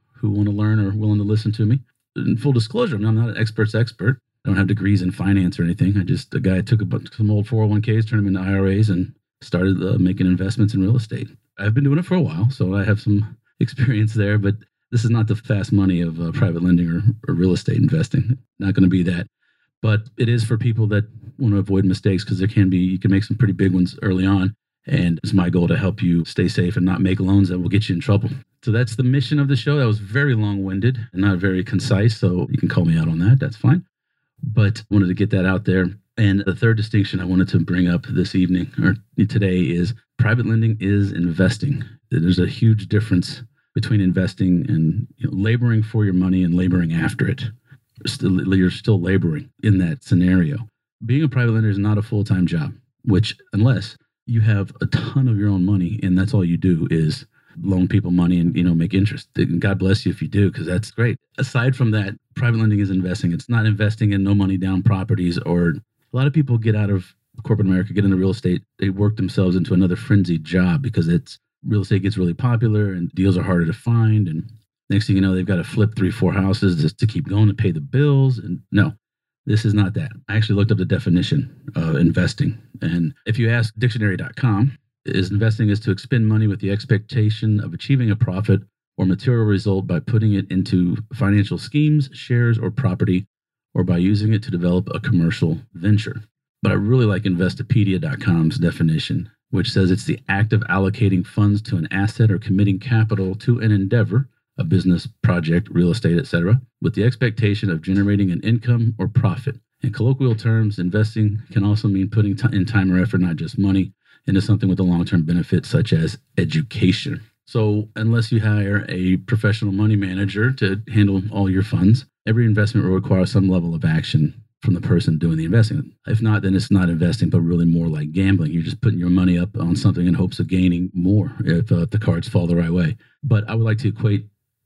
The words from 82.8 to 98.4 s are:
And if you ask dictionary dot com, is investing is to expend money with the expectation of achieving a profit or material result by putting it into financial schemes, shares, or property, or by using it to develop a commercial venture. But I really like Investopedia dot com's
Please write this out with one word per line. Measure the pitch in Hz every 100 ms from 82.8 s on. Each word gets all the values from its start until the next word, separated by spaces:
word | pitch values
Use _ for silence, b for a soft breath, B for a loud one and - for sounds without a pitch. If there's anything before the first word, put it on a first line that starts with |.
And | 82 85 80 - -
if | 110
you | 113
ask | 120 110 110
dictionary | 120 113 104 90
dot | - -
com, | 123 101 139 - _ _
is | - - 92
investing | 104 113 107 107
is | 101
to | 104
expend | 92 - 120 107
money | 107 107
with | 95
the | 95
expectation | 101 110 101 - 113 107 110 110 107
of | -
achieving | 85 - 135 113
a | 104
profit | - 92 107 98 - _ _ -
or | 92
material | 90 131 120 107
result | 98 104 98 95
by | 82
putting | - 113 107
it | 98 92
into | 92 92 92 90 107 -
financial | - 98 101 101 -
schemes, | - 147 151 151 135
shares, | - - 120 117 113
or | 92
property, | - 117 90 - 92 - _ _ _ _
or | -
by | 90 87
using | 95 104 110
it | 107
to | -
develop | 87 87 90 92
a | -
commercial | - 92 82 - 82 82 -
venture. | 92 95 107 - 107 - _ _ -
But | 101
I | 98
really | 101 127 110
like | 90
Investopedia | 104 87 92 - - 110 98 92
dot | 78 67
com's | 98 82